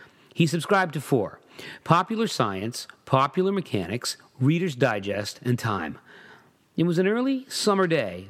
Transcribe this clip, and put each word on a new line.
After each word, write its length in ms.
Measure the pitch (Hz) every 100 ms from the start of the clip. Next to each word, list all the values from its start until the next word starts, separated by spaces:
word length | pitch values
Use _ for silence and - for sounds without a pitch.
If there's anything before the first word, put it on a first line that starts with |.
| - _ _
He 140 | - 170
subscribed 480 | 170 - 196 180
to 60 | 147
four: 400 | - 135 92 - _ - - -
Popular 460 | - 165 185 220 220
Science, 580 | - 113 95 107 - - - -
Popular 440 | 135 143 180 185
Mechanics, 680 | 196 160 104 87 113 - - _ -
Reader's 380 | 127 165 185 123
Digest, 640 | 135 107 98 101 101 -
and 140 | 123 123
Time. 400 | 117 98 76 - - - - - _ _ _ -
It 80 |
was 140 | 170 170
an 100 | 190
early 380 | 226 254 262 262
summer 380 | - 214 196 185
day 420 | 160 104 87 95